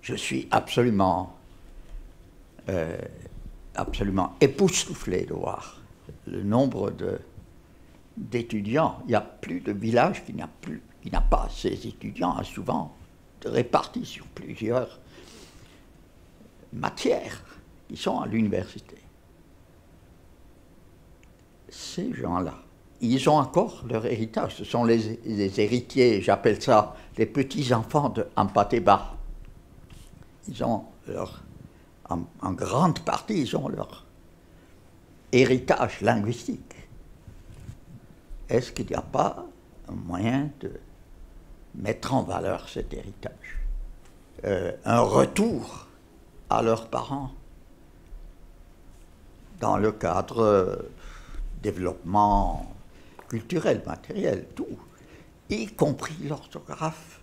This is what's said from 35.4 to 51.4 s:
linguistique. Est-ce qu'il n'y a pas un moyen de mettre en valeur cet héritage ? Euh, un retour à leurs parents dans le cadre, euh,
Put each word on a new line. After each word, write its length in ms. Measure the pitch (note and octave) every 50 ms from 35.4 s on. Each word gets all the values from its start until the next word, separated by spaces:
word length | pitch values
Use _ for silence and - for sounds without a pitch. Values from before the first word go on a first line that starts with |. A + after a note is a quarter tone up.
| C3+ A#2+ C3 B2+ B2+ - D3 - B2+ A#2 - -
linguistique. 760 | - - A#2+ A2 G2+ G#2+ B2 - - - A#3 - - - - - - - - - - - - - - - - - - - - - - - - - - - - - - - - - - - - - - -
Est-ce 240 | - A#2 C3 -
qu'il 160 | - - A#2+ -
n'y 80 | -
a 60 | -
pas 440 | - - - C#3+ C#3+ - - - F4 F4 - - - - - - - -
un 60 | F#2
moyen 540 | F#2+ F#2 F2 F2 F2+ G2+ A2+ B2 C3+ C#3+ D3+ C#3 -
de 100 | - - - - - - - - - - - - - - - - - - - - - - -
mettre 380 | - - A2 A2+ - - - B2
en 100 | C3 G2+
valeur 460 | E2 F#2 F2 F2 F#2 F#2 F2 - -
cet 240 | - - - - -
héritage ? 640 | - - F#2 G#2+ - - - - - - - - - - - - - - - - - - - - - - - - - -
Euh, 260 | - G2 F2+ F#2 F2+ - - -
un 160 | A2 A2+ A#2
retour 840 | A#2 G#2+ G#2 C3 C3+ C3+ - - G3+ A#3 G3+ B2+ A2+ - - - - - - - - - - - - - - - - -
à 120 | G2+ A2
leurs 260 | A#2 A2+ A2+ A2+ - -
parents 440 | - B2 A#2 - C3+ C#3 C#3 C3 - - - - - - - - - - - - - - - - - - - - - - - - - - - - - - - - - - - - - - - - - - - - - -
dans 160 | A2+ G#2+ G2+
le 160 | G2+ G2+ A2
cadre, 480 | G#2+ - - E2+ E2+ F#2 G2 - - A#2
euh, 360 | A2+ G#2+ G#2 G2 F#2 F#2 G2 - - - - - - - - - - - - -